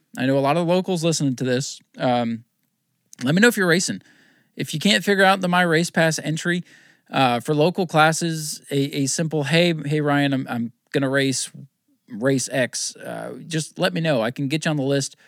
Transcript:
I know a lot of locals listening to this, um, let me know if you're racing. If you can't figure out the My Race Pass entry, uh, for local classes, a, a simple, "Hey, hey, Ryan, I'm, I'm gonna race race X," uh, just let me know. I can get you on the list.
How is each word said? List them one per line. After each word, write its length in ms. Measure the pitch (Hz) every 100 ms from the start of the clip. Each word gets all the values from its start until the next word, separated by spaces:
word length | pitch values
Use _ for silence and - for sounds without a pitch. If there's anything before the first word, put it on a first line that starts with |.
| _ -
I 100 | 131
know 120 | 139
a 20 |
lot 160 | 139 165
of 120 | 170
locals 340 | 185 185 175
listening 320 | 165 147 143 120
to 80 |
this, 360 | 127 127 - - _ -
um, 460 | 135 123 117 113 - _ _ _ _ _ _ -
let 100 | 123
me 60 | 175
know 80 | 240
if 80 | 220
you're 100 | 180
racing. 360 | 175 - 95 - _ _ _ _ -
If 180 | 139
you 60 | 151
can't 220 | 196 208
figure 220 | 202 196
out 160 | 190 196
the 80 | 180
My 140 | 180
Race 280 | 175 160 175
Pass 280 | 185 160 151
entry, 440 | 151 156 175 175 - - _ _ -
uh, 300 | 139 127 120
for 140 | -
local 320 | 147 165 190 170
classes, 760 | 156 156 156 170 160 151 - -
a, 320 | 139 143 147
a 40 | 135
simple, 380 | - 160 156
"Hey, 300 | 135 165 175 156 143
hey, 140 | 151
Ryan, 320 | 147 143 143
I'm, 140 | 135 -
I'm 240 | 120 117 - _
gonna 180 | 143 135
race 400 | 139 135 127 - 135 135 _ _ _ -
race 400 | 104 135 135 -
X," 460 | 135 117 - - -
uh, 420 | 123 113 117 123 156
just 320 | 160 151 -
let 160 | 185
me 60 | 180
know. 220 | 165 127
I 80 | 113
can 180 | 139 139
get 160 | 156
you 60 | 165
on 60 | 151
the 60 |
list. 340 | 135 139 135 _